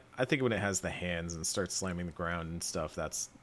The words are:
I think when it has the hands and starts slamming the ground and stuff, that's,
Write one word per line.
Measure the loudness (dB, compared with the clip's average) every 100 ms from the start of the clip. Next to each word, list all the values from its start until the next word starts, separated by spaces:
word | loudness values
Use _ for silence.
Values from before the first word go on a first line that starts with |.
| -2 -2
I |
think | 2 4
when | 4
it | 4
has | 4 2
the | 0
hands | 0 0 0 -2
and | -2 -2
starts | 0 0
slamming | 0 0 0 -2
the |
ground | -2 -2 0 -2
and | -4
stuff, | -2 -2 -2
that's, | -2 -2 -2 -6 -10